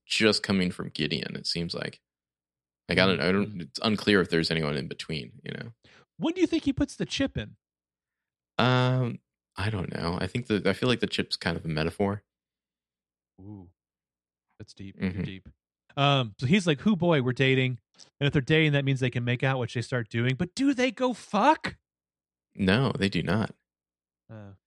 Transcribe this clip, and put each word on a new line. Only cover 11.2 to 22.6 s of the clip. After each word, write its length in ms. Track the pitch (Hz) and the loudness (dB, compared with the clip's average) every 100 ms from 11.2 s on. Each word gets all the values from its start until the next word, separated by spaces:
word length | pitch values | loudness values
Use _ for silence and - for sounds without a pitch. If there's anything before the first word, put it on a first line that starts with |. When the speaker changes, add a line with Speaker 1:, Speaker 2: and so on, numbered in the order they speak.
| - - | -4 -4
Speaker 1:
kind 200 | - 85 | -4 -4
of 80 | 82 | -4
a 40 | |
metaphor. 540 | 78 80 - 98 104 - _ _ _ _ _ _ _ _ _ _ _ | -2 -2 0 -2 -2 -10 _ _ _ _ _ _ _ _ _ _ _
Speaker 2:
Ooh, 280 | 98 101 87 _ _ _ _ _ _ _ _ _ | -18 -16 -18 _ _ _ _ _ _ _ _ _
that's 140 | 104 | -20
deep. 260 | - 98 - | -16 -18 -8
Speaker 1:
Mm-hmm. 240 | 95 92 | -6 -4
Speaker 2:
Deep. 260 | 95 95 - - _ _ _ - | -8 -10 -18 -20 _ _ _ 0
Um, 400 | 143 139 117 - | 2 2 0 -4
so 60 | 127 | 2
he's 220 | 202 175 | 2 4
like, 140 | 143 | 2
"Hoo 140 | 208 185 | 2 2
boy, 260 | 175 156 | 4 2
we're 120 | 127 | 2
dating." 460 | 123 135 131 127 123 _ _ - _ | 2 4 4 2 -2 _ _ -20 _
And 80 | 143 | 0
if 60 | |
they're 80 | 147 | 2
dating, 320 | 127 156 156 | 4 4 4
that 120 | 139 135 | 2 0
means 140 | 131 | 0
they 100 | 127 | 0
can 140 | 120 | -2
make 200 | 120 123 | -2 0
out, 160 | 135 135 | 0 0
which 140 | 117 | -2
they 80 | 120 | -4
start 280 | - 123 113 | -4 -4 -4
doing. 260 | 120 123 127 | -2 0 0
But 180 | 180 - | -4 -2
do 180 | 277 | 0
they 180 | 247 254 | 2 -2
go 220 | 214 254 | 0 -2
fuck? 640 | 226 - 208 262 311 - - _ _ _ _ _ _ _ | -2 -4 2 4 4 0 -12 _ _ _ _ _ _ _
Speaker 1:
No, 360 | - | -2